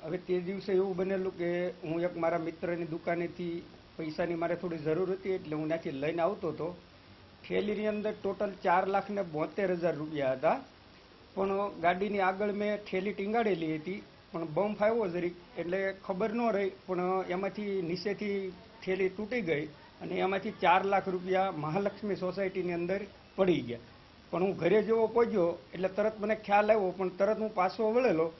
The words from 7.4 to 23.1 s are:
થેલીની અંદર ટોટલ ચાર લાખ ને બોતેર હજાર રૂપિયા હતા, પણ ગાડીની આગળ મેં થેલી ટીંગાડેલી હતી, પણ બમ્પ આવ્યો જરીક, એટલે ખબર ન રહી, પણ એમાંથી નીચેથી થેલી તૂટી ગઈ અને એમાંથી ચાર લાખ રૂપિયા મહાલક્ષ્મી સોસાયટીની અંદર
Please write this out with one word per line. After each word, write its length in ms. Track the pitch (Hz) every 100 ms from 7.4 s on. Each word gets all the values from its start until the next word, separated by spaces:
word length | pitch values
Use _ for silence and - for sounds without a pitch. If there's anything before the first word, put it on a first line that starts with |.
| -
થેલીની 400 | 185 202 202 214
અંદર 260 | 208 214 208
ટોટલ 300 | 196 196 202 185
ચાર 240 | 196 175 190
લાખ 220 | 196 196
ને 120 | 202
બોતેર 500 | 185 151 156 - 190
હજાર 240 | 180 170 151
રૂપિયા 360 | 156 156 135
હતા, 280 | 131 151 247 - - - - - - - -
પણ 440 | 196 196 202 -
ગાડીની 400 | 165 185 208 208
આગળ 320 | 185 190 208
મેં 260 | 202 208 208
થેલી 360 | 208 185 190
ટીંગાડેલી 640 | 185 196 220 220 175 160 156
હતી, 280 | 156 202 - - -
પણ 140 | 170 160
બમ્પ 380 | 151 208 214
આવ્યો 240 | 208 233 202
જરીક, 280 | 175 175 175 - -
એટલે 360 | 170 185 196
ખબર 400 | 190 - 185 220
ન 180 | 220 233
રહી, 200 | 202 196 190 -
પણ 380 | 180 180 190 180
એમાંથી 520 | 180 196 190 208 196
નીચેથી 720 | 165 180 208 190 208 196 190 175 - - -
થેલી 240 | 190 190
તૂટી 320 | 185 214 247
ગઈ 260 | 180 147 156 - - -
અને 140 | 165 180
એમાંથી 360 | 185 196 190
ચાર 340 | 180 180 180 190
લાખ 220 | 196 190
રૂપિયા 440 | 185 180 185 196
મહાલક્ષ્મી 640 | 165 151 165 202 202 214 180
સોસાયટીની 580 | 180 180 196 196 175
અંદર 280 | 170 175 190 -